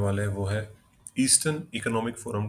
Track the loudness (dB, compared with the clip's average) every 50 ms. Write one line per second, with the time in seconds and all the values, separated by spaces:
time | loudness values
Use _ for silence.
0 | 2 2 2 2 0 0 0 -2 0 0 0 -2 -2 -6 -12 -20 _ _ _ _
1 | -20 -6 -2 0 4 4 4 4 4 0 -2 -2 -6 -6 -8 -4 -2 0 0 0
2 | 0 -2 -6 -6 -8 -4 -2 -2 -2